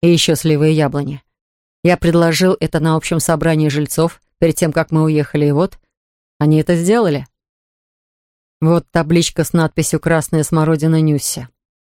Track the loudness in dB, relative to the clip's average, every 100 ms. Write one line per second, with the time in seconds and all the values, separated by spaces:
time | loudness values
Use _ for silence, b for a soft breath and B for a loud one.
0 | 2 2 2 0 0 0 2 2 0 -2
1 | -8 -10 -16 _ _ _ _ _ 0 2
2 | 2 2 2 2 0 0 -2 -2 0 -2
3 | -2 -4 -2 -2 0 0 0 -2 -4 -2
4 | -2 -4 _ _ -2 0 -2 -2 -2 0
5 | 2 0 -2 0 0 0 -2 -6 _ _
6 | _ _ _ _ 2 2 2 0 0 0
7 | 0 -2 -8 _ _ _ _ _ _ _
8 | _ _ _ _ _ _ 0 0 0 -4
9 | 0 0 0 -2 -2 0 0 -2 -4 -4
10 | 0 -2 0 -4 0 0 0 0 0 2
11 | 2 0 -4 -10 -14 _ _ _ _